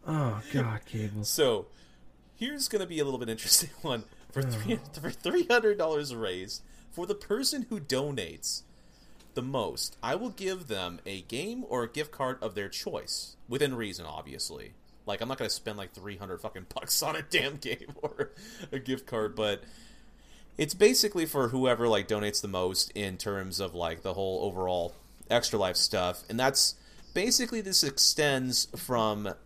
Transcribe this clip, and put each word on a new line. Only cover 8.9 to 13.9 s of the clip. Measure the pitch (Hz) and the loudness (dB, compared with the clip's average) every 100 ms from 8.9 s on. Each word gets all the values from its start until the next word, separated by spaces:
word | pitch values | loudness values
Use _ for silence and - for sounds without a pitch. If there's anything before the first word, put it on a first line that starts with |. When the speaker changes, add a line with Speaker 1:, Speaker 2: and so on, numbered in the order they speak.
| - - - - | -20 -20 -20 -8
Speaker 2:
the | - | -6
most, | 127 139 95 60 - - | -2 -2 -2 -2 -6 -4
I | 117 | -2
will | 170 247 | -2 -4
give | - 190 190 147 | -4 -4 -4 -4
them | 98 90 87 | -2 -2 -6
a | - 98 | -8 -8
game | 92 120 190 247 - | -6 -6 -4 -6 -4
or | 123 | -2
a | 117 | -2
gift | 147 151 | -4 -6
card | - 131 127 | -4 -4 -2
of | 110 | -4
their | 98 98 | -4 -6
choice. | - - 160 - - - - - | -6 -6 -6 -6 -8 -8 -14 -6
Within | 127 143 | 0 2
reason, | 123 107 | 0 -4